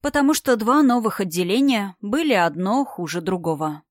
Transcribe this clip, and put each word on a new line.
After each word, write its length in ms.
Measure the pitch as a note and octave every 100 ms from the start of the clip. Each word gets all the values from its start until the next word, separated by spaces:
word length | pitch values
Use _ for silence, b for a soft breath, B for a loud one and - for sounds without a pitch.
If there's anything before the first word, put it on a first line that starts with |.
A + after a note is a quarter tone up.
Потому 340 | C#4+ D4 C#4 D4+
что 200 | - A#3
два 280 | G#3+ C#4+
новых 360 | C#4 A#3+ A3 -
отделения 760 | G#3+ E3 F3 A3 C#4 A#3 G3 -
были 340 | G3+ C4+ D#4
одно 520 | G#3 E3+ D#3+ F#3 B3 C4+
хуже 360 | - E3 E3+
другого. 600 | E3 F#3 E3 D#3 D#3 D3+ _